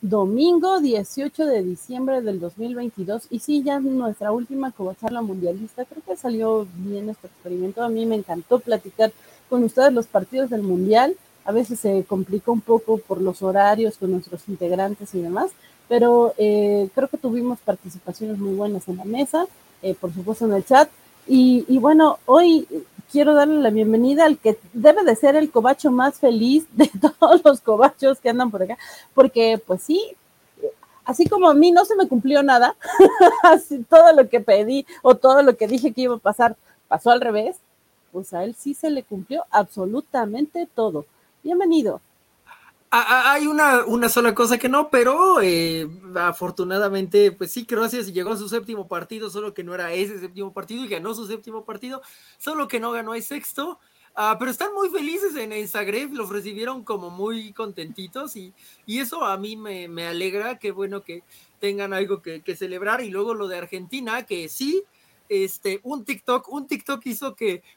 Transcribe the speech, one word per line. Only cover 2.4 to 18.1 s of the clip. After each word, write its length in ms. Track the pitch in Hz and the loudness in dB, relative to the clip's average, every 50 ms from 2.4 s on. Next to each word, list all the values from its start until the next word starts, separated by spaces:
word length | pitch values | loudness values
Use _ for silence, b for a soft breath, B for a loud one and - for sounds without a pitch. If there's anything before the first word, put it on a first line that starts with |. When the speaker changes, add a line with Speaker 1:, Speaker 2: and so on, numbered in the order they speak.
Speaker 1:
dos 160 | 170 170 170 | -8 -10 -10
mil 180 | 190 226 240 247 | -10 -10 -10 -8
veintidós. 500 | 240 247 233 - - 185 170 208 233 - - | -8 -8 -10 -8 -8 -8 -8 -8 -8 -8 -10
Y 120 | - 220 | -12 -10
sí, 220 | - - 294 294 262 | -6 -2 -2 -2 -2
ya 160 | 285 277 285 | -2 -4 -2
nuestra 540 | 269 269 262 262 247 220 208 - 202 214 214 | -2 -2 -2 -2 -4 -4 -6 -6 -4 -4 -4
última 380 | 240 240 - 269 269 269 262 - | -4 -6 -6 -8 -8 -8 -8 -8
covacharla 480 | - 196 185 190 - 226 220 240 240 | -8 -10 -10 -10 -8 -8 -8 -8 -6
mundialista. 640 | 226 208 190 190 180 175 175 196 220 220 - - 254 | -8 -8 -8 -6 -6 -6 -6 -6 -10 -14 -12 -12 -14
Creo 180 | - - 320 - | -14 -14 -18 -12
que 140 | - 370 | -12 -10
salió 500 | - - 254 233 220 220 220 220 220 208 185 175 | -8 -6 -6 -4 -4 -2 -2 -2 -2 -4 -6 -10
bien 280 | 175 185 202 202 202 208 | -12 -10 -10 -10 -10 -10
nuestro 240 | 214 220 _ - 180 | -10 -12 _ -16 -20
experimento. 540 | _ _ - 175 180 180 180 190 196 233 240 | _ _ -14 -10 -8 -6 -6 -8 -6 -6 -6
A 80 | 240 | -4
mí 160 | 226 220 226 | -4 -4 -2
me 100 | 226 226 | -2 -4
encantó 440 | 214 196 - 170 175 170 - 247 247 | -4 -4 -8 -10 -10 -4 -2 -2 -2
platicar 520 | - - 220 196 - 190 - - 220 220 - b b b b b b - | 0 -2 -4 -4 -6 -8 -2 -2 -2 -2 -2 b b b b b b -4
con 140 | 254 247 240 | -2 0 0
ustedes 280 | 220 - - 262 285 262 | 0 2 4 4 4 4
los 140 | 233 226 | 2 -2
partidos 420 | - - 202 185 - 247 262 269 247 | 0 -2 -2 -2 -2 -4 -4 -4 -2
del 140 | 233 214 202 | -4 -4 -2
mundial. 520 | 196 180 180 185 196 214 226 254 294 370 - _ _ _ _ - | -2 -2 0 2 2 4 4 4 2 0 -4 _ _ _ _ -8
A 80 | 196 202 | -4 -2
veces 260 | 226 247 220 240 220 | -2 -2 -2 -6 -6
se 260 | - 208 196 190 185 | -4 -2 -2 -2 -2
complicó 480 | - 202 190 190 - 190 208 - - 240 | -4 -4 -6 -4 -4 -6 -6 -2 -2 -2
un 100 | 226 - | -2 0
poco 340 | - 226 226 226 - 220 | 2 0 2 2 0 -2
por 240 | 220 220 - 190 180 | -2 -2 -6 -6 -4
los 220 | 190 185 180 - 190 | -4 -4 -4 -4 -4
horarios 560 | 190 190 196 196 202 214 214 226 214 208 - | -2 2 2 4 4 4 2 0 -2 -4 -4
con 140 | 196 185 185 | -4 -4 -4
nuestros 360 | 180 170 - 175 170 - - | -4 -6 -8 -16 -16 -12 -12
integrantes 680 | 196 - 180 170 180 175 190 202 208 - 202 - - | -10 -6 -4 -4 -2 -2 -2 -4 -6 -8 -12 -10 -8
y 60 | 185 | -8
demás, 300 | 170 170 175 208 311 381 - b b b b b _ - | -6 -6 -4 -4 -4 -6 -8 b b b b b _ -2
pero, 460 | 240 240 240 240 240 240 233 233 - - | 2 2 4 4 4 4 4 2 0 0
eh, 500 | 214 208 208 208 208 208 208 202 202 190 - | 0 0 2 2 2 0 0 0 -2 -2 -2
creo 140 | - 262 269 | -4 -4 -4
que 80 | - | -4
tuvimos 420 | - - 254 226 247 233 247 247 - | -6 -6 -4 -4 -4 -4 -4 -6 -6
participaciones 800 | - - 190 - - 185 - 180 - - | -6 -6 -6 -6 -8 -18 -20 -16 -14 -14